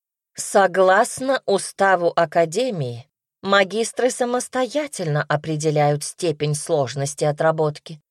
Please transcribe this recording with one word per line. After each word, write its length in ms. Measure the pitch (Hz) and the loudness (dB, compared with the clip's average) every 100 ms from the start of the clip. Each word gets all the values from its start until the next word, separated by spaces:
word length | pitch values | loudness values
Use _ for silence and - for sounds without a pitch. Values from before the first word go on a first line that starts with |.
| _ _ _ - | _ _ _ -14
"Согласно 1080 | - 214 190 185 185 190 247 - 262 262 - | 0 2 4 4 6 4 2 -2 -2 -2 0
уставу 640 | 196 - - 196 180 170 170 | -2 -2 0 2 4 2 0
Академии, 920 | 165 175 165 180 254 185 127 117 - _ _ _ | 0 2 0 0 -4 -4 -6 -8 -16 _ _ _
магистры 640 | 196 196 190 208 220 - 240 | 2 2 2 0 -4 0 -2
самостоятельно 1120 | - 240 247 - 254 254 285 294 - 165 147 | 0 -2 -2 -4 -4 -2 -2 -4 -6 -2 -2
определяют 800 | - 147 156 156 156 151 147 147 | 0 -4 -2 -2 0 2 2 0
степень 520 | - - 175 151 151 147 | -6 -4 -4 -2 -4 -4
сложности 680 | - 160 127 139 139 - | -2 0 0 -4 -6 -2
отработки". 800 | 151 147 160 160 151 151 - 156 _ | -2 2 2 2 -2 -2 -14 -20 _